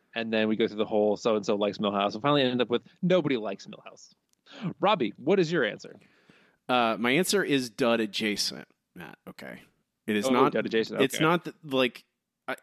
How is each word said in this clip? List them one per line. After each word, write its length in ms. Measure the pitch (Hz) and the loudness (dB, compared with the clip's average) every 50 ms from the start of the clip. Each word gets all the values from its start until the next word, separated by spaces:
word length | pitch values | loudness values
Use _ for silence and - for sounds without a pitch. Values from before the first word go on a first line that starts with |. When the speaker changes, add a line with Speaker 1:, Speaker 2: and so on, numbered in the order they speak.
| _ _ - | _ _ -8
Speaker 1:
And 160 | 117 113 113 | -6 -4 0
then 160 | 110 110 110 110 | 0 2 2 2
we 100 | 110 107 | 2 2
go 100 | 117 104 | 0 0
through 100 | 104 104 | 0 -2
the 80 | 107 | -2
whole 320 | 104 110 107 104 107 104 95 | 0 2 2 2 2 2 0
"so-and-so 380 | - 120 110 107 98 - 107 | 0 0 0 0 0 0 0
likes 240 | 101 104 104 95 - | 0 0 -2 0 0
Milhouse," 340 | 107 101 101 101 101 101 101 | -2 -2 0 0 0 0 -2
and 80 | 107 | -2
finally 220 | 107 143 147 147 131 | 0 2 2 4 2
end 180 | 123 127 123 | 2 2 0
up 80 | 123 107 | 0 0
with 140 | 120 117 - - _ _ | 0 -4 -4 -6 _ _
"nobody 360 | - 175 185 185 151 151 135 117 | 0 2 2 2 2 0 -2 -2
likes 280 | 104 104 98 - - | -2 -6 -8 -8 -12
Milhouse." 480 | - 107 - - - - - - - _ _ _ _ _ _ _ _ - - 226 170 - - | -18 -20 -20 -20 -20 -20 -20 -20 -20 _ _ _ _ _ _ _ _ -16 -10 -8 -8 -6 0
Robbie, 340 | 160 190 214 175 123 98 - - | 0 2 2 2 0 -4 -4 -4
what 220 | 120 143 196 190 | 0 0 2 2
is 120 | 175 151 | 2 0
your 140 | 175 165 123 | 2 0 0
answer? 300 | 104 98 98 - - - - - _ _ _ _ _ - _ _ _ _ _ _ - | 0 -2 -6 -14 -20 -20 -20 -20 _ _ _ _ _ -20 _ _ _ _ _ _ 0
Speaker 2:
Uh, 260 | 127 123 120 113 110 92 | 0 2 2 2 0 0
my 140 | 113 120 | 0 2
answer 320 | 131 156 185 - - 202 175 | 2 2 2 2 0 0 0
is 260 | - 147 135 127 120 | 2 0 0 0 -2
dud 300 | 107 - 131 117 117 113 | -4 -2 2 2 2 2
adjacent, 680 | 110 104 95 - 110 107 101 98 - - - 65 - - _ _ _ _ _ | 0 -2 -2 -4 -2 -2 -2 -2 -4 -6 -6 -10 -16 -18 _ _ _ _ _
Matt. 220 | 87 85 60 - _ _ - | -18 -18 -18 -18 _ _ -20
Okay. 320 | - - - 67 58 - - _ _ _ _ _ _ _ _ - | -18 -16 -16 -16 -16 -18 -20 _ _ _ _ _ _ _ _ -2
It 80 | 107 | -2
is 120 | 104 104 135 | 0 2 2
Speaker 1:
Oh, 20 | |
Speaker 2:
not 240 | 127 123 135 147 - | 4 4 4 4 2
Speaker 1:
dud 120 | 113 107 | 0 -2
adjacent. 360 | 110 110 113 110 107 107 104 | 0 0 0 -2 -2 0 0
Speaker 2:
It's 140 | 135 135 - | 0 0 0
Speaker 1:
Okay. 80 | - 156 | 0 2
Speaker 2:
not 200 | 156 175 170 - | 2 2 2 -2
th-, 120 | 156 - - - | -6 -14 -14 -10
like, 400 | 156 131 131 131 123 - - - _ _ _ _ _ _ _ _ - | -4 0 2 2 0 0 -6 -18 _ _ _ _ _ _ _ _ -10
I, 80 | 131 - | -10 -10